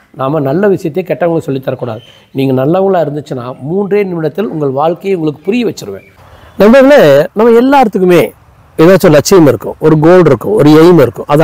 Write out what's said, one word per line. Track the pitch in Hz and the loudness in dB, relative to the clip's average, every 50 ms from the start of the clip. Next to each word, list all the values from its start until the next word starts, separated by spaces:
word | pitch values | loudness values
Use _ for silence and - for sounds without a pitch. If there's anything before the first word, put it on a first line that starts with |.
| _ _ _ - | _ _ _ -8
நாம | 131 135 151 160 143 135 | -6 -4 -4 -4 -4 -4
நல்ல | 139 180 208 202 190 | -4 -2 0 -2 -2
விஷயத்தை | - - 165 135 190 180 - | -2 -4 -8 -8 -8 -6 -6
கெட்டவங்களுக்கு | 156 - 180 170 165 160 - - | -6 -4 -4 -4 -4 -4 -6 -6
சொல்லித் | 135 135 131 135 | -8 -8 -6 -8
தரக்கூடாது. | 131 127 127 120 110 - - _ _ _ _ _ - 131 | -8 -8 -8 -10 -12 -14 -16 _ _ _ _ _ -8 -6
நீங்க | 139 135 131 127 | -4 -2 -2 -2
நல்லவங்களா | 131 147 170 185 190 196 190 175 156 | -2 -2 -2 -2 0 -2 -2 -2 -2
இருந்துச்சுன்னா | 143 143 147 139 - 143 127 117 127 135 - 127 147 | -4 -6 -10 -12 -12 -12 -12 -12 -12 -14 -14 -12 -8
மூன்றே | 170 196 208 185 202 208 202 190 | -6 -6 -6 -4 -4 -4 -4 -4
நிமிடத்தில் | 175 170 156 151 - - 208 247 - | -6 -6 -6 -8 -6 -6 -8 -8 -6
உங்கள் | 156 147 139 127 139 | -6 -6 -6 -4 -4
வாழ்க்கையை | 151 165 175 165 - 196 196 175 | -4 -4 -4 -6 -6 -6 -6 -4
உங்களுக்கு | 156 156 139 - - 190 | -4 -6 -6 -8 -8 -6
புரிய | 220 247 233 185 | -4 -4 -4 -6
வச்சிருவேன். | - - - 98 98 95 - _ _ _ - - - - - - _ - 196 | -8 -10 -14 -16 -16 -16 -18 _ _ _ -20 -20 -20 -20 -20 -18 _ 0 2
நண்பர்களே, | 214 240 277 262 269 294 269 185 147 135 143 156 - - | 4 6 6 6 6 4 4 4 4 4 2 2 -2 -2
நம்ம | 202 220 240 226 233 247 | -2 0 2 2 2 2
எல்லாத்துக்குமே | 269 285 277 254 214 - 202 185 180 180 165 123 - - _ _ _ _ _ _ _ _ - 160 | 2 2 2 0 0 -2 -2 0 2 2 2 0 -2 -6 _ _ _ _ _ _ _ _ 0 2
ஏதாச்சும் | 170 196 170 - 175 | 4 4 4 4 4
ஒரு | 151 | 2
லட்சியம் | 151 - - 196 185 160 139 | 2 2 2 2 4 4 4
இருக்கும், | 113 113 - - - - - | 2 -2 -6 -12 -12 -4 -2
ஒரு | 156 156 151 147 | 0 0 2 2
goal | 165 180 185 175 151 | 4 4 4 4 2
இருக்கும், | 135 110 - - 101 214 | 0 0 -2 -4 -2 0
ஒரு | 143 147 151 156 | 2 4 4 6
எய்ம் | 160 180 180 160 131 | 6 4 4 4 2
இருக்கும், | 110 - - - - 147 | 2 0 -4 -6 -4 0
அதை | 151 | 0